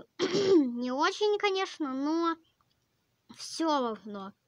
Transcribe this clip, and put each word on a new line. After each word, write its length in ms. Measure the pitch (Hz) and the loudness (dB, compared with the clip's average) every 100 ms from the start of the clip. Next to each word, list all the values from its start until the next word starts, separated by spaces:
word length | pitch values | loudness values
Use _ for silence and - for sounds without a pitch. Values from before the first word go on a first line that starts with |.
| - | -10
<clears throat> 100 | _ | _
Не 720 | 370 359 392 370 262 240 247 | -2 0 4 6 4 -2 -4
очень, 460 | 254 330 403 415 415 | 0 0 2 0 2
конечно, 560 | 415 381 381 - 294 | 0 0 -4 -4 -6
но 420 | 262 285 330 330 330 _ _ _ _ _ _ _ _ _ - | -2 0 0 0 -2 _ _ _ _ _ _ _ _ _ -18
всё 300 | - - 320 | -14 -4 0
равно. 640 | 294 240 214 202 202 196 - | 0 0 -6 -10 -12 -14 -18